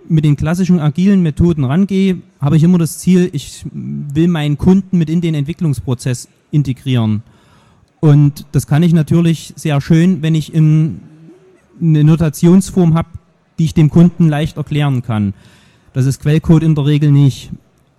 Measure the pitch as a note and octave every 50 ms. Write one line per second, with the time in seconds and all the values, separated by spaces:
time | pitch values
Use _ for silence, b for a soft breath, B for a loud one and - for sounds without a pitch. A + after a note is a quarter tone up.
0 | - - E3+ D#3 D#3 D3+ D3 - - D#3 E3+ F3 F#3+ E3 F3+ F3 D3 D3+ - -
1 | F3+ G3 G3+ F#3+ F3 D#3+ C#3 - E3+ F3 E3 D3+ C#3 B2 C#3 F3 G3+ - G3+ F#3+
2 | F#3+ F#3+ F#3 E3+ - _ _ _ C3+ C#3+ E3+ D#3+ D3 F3 F#3 F3 E3 D3 - -
3 | - F3 F#3 F3+ F3 F3+ - C#3+ - - - - - - - C#3+ B2 C3 C#3+ C#3+
4 | D3 D3 C#3 D3+ E3 F3 F3 D#3 D3 D3 D3 C#3+ - F#3 F#3 G3 F#3+ F#3+ - F3
5 | D#3+ D3+ D#3+ F3+ E3+ E3 E3 D3 C#3+ C3+ E3+ - F3+ D#3 C3+ - - - B2 -
6 | - C#3 B2+ - - - _ _ _ _ - D3+ C#3 C3+ B2+ - - C3+ B2+ A#2+
7 | A2+ G#2+ G#2+ G#2 - b b b b b b b b b b b b b _ _
8 | - D#3 C#3+ C#3+ D3 C#3+ C#3+ - - - - C#3+ - - D3 D3 F3 F3 E3 E3+
9 | D3+ - E3 E3+ E3+ E3 E3 - - - - - - D#3+ D3 C#3 - - E3 D#3+
10 | E3+ F#3 F#3+ C#3+ D#3 D#3+ D#3+ D#3+ D3 - - E3 D#3 D#3 D#3 D#3 D#3+ D#3 F#2+ -
11 | - - - _ - - - _ _ _ _ _ _ _ _ - E3+ E3 D#3 D3+
12 | D3 D3+ E3 D3+ E3 D#3 - - - E3+ F3 G3 F#3+ - - F#3+ F3+ E3 D#3+ E3
13 | E3 - _ - - _ _ _ _ _ _ - E3 D#3 - - D#3 D3 - E3+
14 | E3+ F3 - - F3 D#3 D3 D3 D#3 D#3 - - D3 - D3+ C#3+ D3 C#3+ C3+ B2
15 | A#2+ - G#2+ G#2+ G#2 G2 F#2+ b b b b b b b b b b b _ C3
16 | B2+ C#3 C#3 - - D3 D3+ D#3+ - - E3 D#3 D#3 E3 D#3 D3 C#3 C#3+ D3+ C#3+
17 | D3+ D3 C#3+ C#3 C#3+ C#3 A#2 - - - - - _ _ _ _ _ _ _